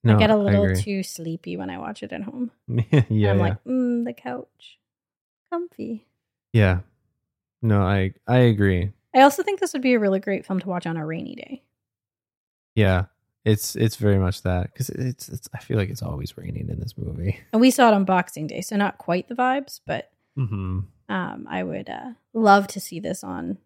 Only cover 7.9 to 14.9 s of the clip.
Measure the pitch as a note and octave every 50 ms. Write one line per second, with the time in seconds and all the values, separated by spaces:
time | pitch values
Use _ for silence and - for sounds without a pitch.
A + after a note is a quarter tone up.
7.9 | G2+ G2 F#2+ F#2+ - _ _ - B2 B2+ B2+ A#2+ A2 G2+ G2+ G2 F#2 F2 F2 G2
8.9 | - _ _ _ - B3+ C4+ C#4+ C#4 - F#4 - G4+ F#4+ G4 E4+ - C#4+ B3+ C4
9.9 | B3 A#3 G#3 G3 F#3+ F#3+ G3 - G3 - - - G3 F#3 F3+ G3 F3+ F3 - E3+
10.9 | E3 E3 D#3 D#3 D#3+ E3 - - - - - - C4+ - _ _ _ _ _ _
11.9 | _ _ _ _ _ _ _ _ _ _ _ _ _ _ _ _ _ A2+ G#2 F#2+
12.9 | F#2 F2+ F#2+ - _ _ _ _ _ _ _ A2+ G#2+ G#2 - - - A2+ A2+ A2
13.9 | - - G#2+ G#2 G2+ G2 F#2+ F2+ F#2 - _ - F2+ F2+ F2+ - _ - C3 -